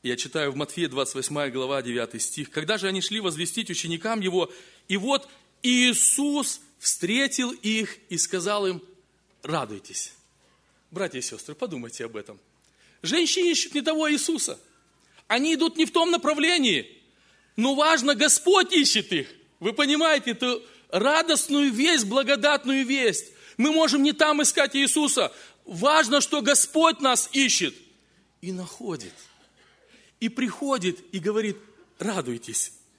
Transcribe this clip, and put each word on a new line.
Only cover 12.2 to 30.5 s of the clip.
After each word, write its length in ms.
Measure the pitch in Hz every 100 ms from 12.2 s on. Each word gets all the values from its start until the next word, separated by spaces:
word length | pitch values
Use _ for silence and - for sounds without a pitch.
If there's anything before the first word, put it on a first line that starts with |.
| 101 101 _ _ _ _ _ _
Женщины 480 | 160 302 339 - 349
ищут 240 | 311 -
не 80 | 294
того 300 | 277 311 311
Иисуса. 480 | 294 - 330 - - _ _ _ _ _ _ _
Они 300 | 233 302 320
идут 200 | 330 320
не 100 | 320
в 60 |
том 200 | 370 339
направлении. 880 | 339 302 302 311 349 254 156 104 - _ _ _ _ _ -
Но 180 | 240
важно, 400 | 277 302 320 262
Господь 580 | 254 285 - - 381 359
ищет 380 | 370 277 190 -
их. 160 | 160 131 - _ _
Вы 140 | 185
понимаете 580 | 226 285 294 320 294 -
эту 300 | 233 247 247 - - _
радостную 840 | 180 240 311 330 302 - 285 285
весть, 340 | 220 302 320 202
благодатную 800 | 254 269 285 285 285 240 269 247
весть. 480 | 269 233 170 - - - -
Мы 140 | 269
можем 320 | 311 311 277
не 100 | 277
там 300 | - 311 302
искать 320 | 302 - 277 269
Иисуса. 580 | 277 - 294 - 180 - - _ -
Важно, 560 | 170 247 311 247 285
что 220 | 285 302
Господь 560 | 226 285 - 311 330 320
нас 280 | 269 240 -
ищет 420 | 269 262 - 143 - - _ _ _ _ _
и 100 | 175
находит. 640 | 185 180 - 233 151 98 - - _ _ _ _ _ _ - _ _
И 100 | 226
приходит, 680 | 233 254